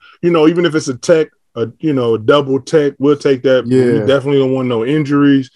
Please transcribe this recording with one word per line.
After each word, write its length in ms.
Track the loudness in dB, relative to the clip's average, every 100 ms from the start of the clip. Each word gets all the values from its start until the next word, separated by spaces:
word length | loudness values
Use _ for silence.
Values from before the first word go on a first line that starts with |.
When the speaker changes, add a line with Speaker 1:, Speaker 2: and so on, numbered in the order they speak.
| -20 _
Speaker 1:
you 80 | 0
know, 180 | 2 2
even 180 | 2 0
if 80 |
it's 140 | -2 -6
a 80 | -4
tech, 320 | 0 0 0 _ _
a, 140 | -8 -8 -6
you 140 | -4
know, 220 | -2 0
a 40 | 0
double 420 | 2 2 2 -4
tech, 340 | 0 0 0 0
we'll 180 | 0 0
take 260 | 0 0
that. 200 | 0 0 2
Speaker 2:
Yeah. 240 | 2 2
Speaker 1:
We 60 | 0
definitely 400 | 0 0 0 0
don't 120 | 0
want 140 | -2 -2
no 180 | -4
injuries. 640 | -2 -2 -2 0 2 2 -2